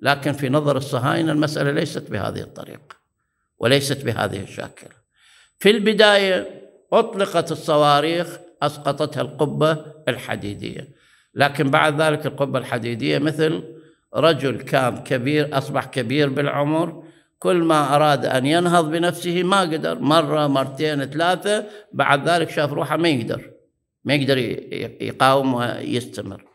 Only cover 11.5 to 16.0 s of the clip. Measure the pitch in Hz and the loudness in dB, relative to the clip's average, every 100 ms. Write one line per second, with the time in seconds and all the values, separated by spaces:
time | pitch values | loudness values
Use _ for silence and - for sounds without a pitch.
11.5 | 139 139 156 156 147 156 147 143 - 139 | 2 2 2 2 2 0 0 -4 -4 -4
12.5 | 127 127 127 117 113 143 147 151 147 156 | -4 -4 -6 -4 -4 -2 0 -2 0 0
13.5 | 165 - - - _ _ 120 156 143 135 | -2 -8 -18 -20 _ _ 2 2 2 -2
14.5 | 110 - 143 127 104 - 131 123 151 147 | -4 -2 0 0 -2 -4 -2 0 0 0
15.5 | 135 135 135 - 135 | -2 -2 -4 -4 -6